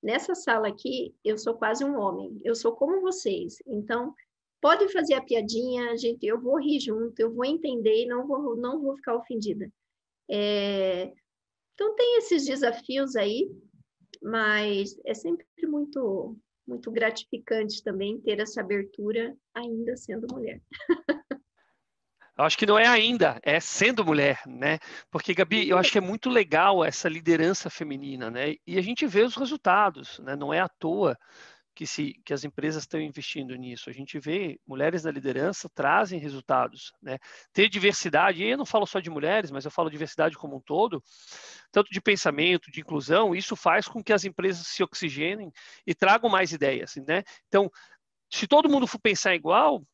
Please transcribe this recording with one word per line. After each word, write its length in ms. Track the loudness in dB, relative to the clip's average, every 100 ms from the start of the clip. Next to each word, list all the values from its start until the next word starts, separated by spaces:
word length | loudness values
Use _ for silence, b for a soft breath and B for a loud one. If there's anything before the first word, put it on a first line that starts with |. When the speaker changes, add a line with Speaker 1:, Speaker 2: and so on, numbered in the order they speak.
Speaker 1:
nessa 320 | -2 -4 -2
sala 340 | -6 0 0 0
aqui, 460 | -4 -6 -4 -6 _
eu 140 | -4 -2
sou 160 | -4
quase 300 | -2 -2 0
um 120 | -2 0
homem, 440 | -2 -4 -10 -8
eu 100 | -4
sou 200 | 0 -2
como 260 | 0 0 0
vocês, 580 | -2 -2 -4 -4 -6 -12 -10
então, 460 | -8 -4 -4 -4 b b _ _ _
podem 280 | 4 4 4
fazer 260 | 2 2
a 80 | 0
piadinha, 760 | 2 -2 0 -4 -2 -2 -4 -2
gente, 300 | -2 -2 -2
eu 140 | -2
vou 180 | 0 0
rir 220 | 2 -2
junto, 380 | -2 -4 -4 -2
eu 120 | -2
vou 120 | 0
entender 580 | -2 -2 -2 0 2 2
e 40 | 2
não 200 | -4 -2
vou, 300 | -2 -2 -4
não 240 | -4 -2
vou 160 | -4 -4
ficar 200 | -4 -4
ofendida." 540 | -4 -6 -4 -6 -8 _ _ _ _ _ -6
É... 840 | -2 0 0 0 0 0 -2 -6 -12 _ _ _ _ _
Então, 200 | _ -2
tem 240 | 2 4 4
esses 260 | 4 0
desafios 680 | 0 0 0 -2 -4 -2 -2 0
aí, 320 | 0 0 -4 -6 _ _ _ _ _ -14
mas 760 | -4 0 2 2 0 -2 -4 -8 -8
é 80 |
sempre 320 | -6 -4 -4 -6 _ -2
muito, 720 | -2 -4 -2 -2 -2 -6 -12 _ _ -12
muito 240 | -10 -4
gratificante 920 | 0 0 -2 -10 -12 -4 -2 -2 -6
também 380 | -6 -4 -4 -4
ter 180 | -4 -2
essa 220 | -4 -6
abertura, 760 | -4 -4 -4 -8 -4 -4 -4 -10 _
ainda 420 | -12 -8 -6 -6 -8
sendo 360 | -8 -10 -8
mulher. 280 | -8 -10 -10 _
<laughs> 720 | -18 -2 -2 0 -6 _ -14 _ _ _ _ _ _ _ _ b 0
Speaker 2:
Eu 60 |
acho 120 | 2 2
que 80 |
não 140 | 4 6
é 80 | 8
ainda, 520 | 6 4 4 2 2
é 180 | 0 0
sendo 440 | 0 0 2 2
mulher, 360 | 2 4 4 2 -6
né? 320 | -4 -2 -2 B B B
Porque, 240 | -8 -2
Gabi, 340 | 0 2 2 4
eu 80 | 4
acho 160 | 4
que 60 | 2
é 20 |
muito 300 | 0 -4 2
legal 520 | 2 4 4 6 4
essa 240 | 2 0 -4
liderança 640 | -2 2 4 4 0 -6
feminina, 600 | -10 -8 -8 -10 -8 -8
né? 240 | -4 -6 -6 -4
E 120 | -2
a 40 |
gente 240 | -2 -2 0
vê 140 | 4
os 140 | 2 2
resultados, 840 | -6 -2 2 4 2 0 -18 -14
né? 140 | -10
Não 180 | -6 -2
é 60 | -2
à 80 | -2
toa 500 | _ -4 0 0 0 B B B B _
que 120 | -14 -10
se, 280 | -6 -6 -8
que 80 | -6
as 100 | -6
empresas 420 | -6 -6 -4 -6
estão 140 | -6 -6
investindo 560 | -6 -10 -10 -10 -10
nisso. 360 | -10 -12 -12 -14
A 20 |
gente 260 | -14 -12 -10
vê 400 | -4 -4 -4 -8 -12
mulheres 380 | -2 0 0
na 60 | -4
liderança 600 | -4 -4 -2 -2 -4 -12
trazem 440 | -2 2 4 2 -4
resultados, 720 | -8 -10 0 0 0 -6 -20 _
né? 160 | -12 -12 B B B
Ter 160 | 2 2
diversidade, 760 | 4 2 2 2 4 4 2
e 80 | -2
eu 60 | -2
não 100 | 0
falo 200 | 0 0
só 120 | -2
de 120 | -4
mulheres, 400 | -4 0 0 -2
mas 160 | -8 -6
eu 40 |
falo 200 | -4 -4
diversidade 460 | -4 -8 0 0 0
como 200 | -12 -14
um 40 |
todo, 420 | -4 0 0 -2 B B B B B B B
tanto 200 | 0 0
de 100 | 0
pensamento, 720 | 0 2 2 2 2 2 -2
de 100 | -16
inclusão, 540 | -6 -6 2 4 4
isso 200 | 0 -4
faz 320 | -2 2 2 0
com 160 | -10
que 100 | 2
as 120 | 2
empresas 420 | 2 -2 -2 -2 -8
se 160 | -4
oxigenem 720 | -4 -2 -6 -4 -4 -4 -10 B B B -6
e 80 |
tragam 360 | 2 4 6 6
mais 200 | 4 2
ideias, 440 | 0 0 0 -6 -10 -2
né? 160 | -2 -2 B _
Então, 240 | 4 4 b b b _ _ _
se 160 | -6 6
todo 240 | 6 6
mundo 160 | 4 2
for 120 | 0
pensar 360 | 0 2 2
igual 480 | 0 4 4 4 2 -6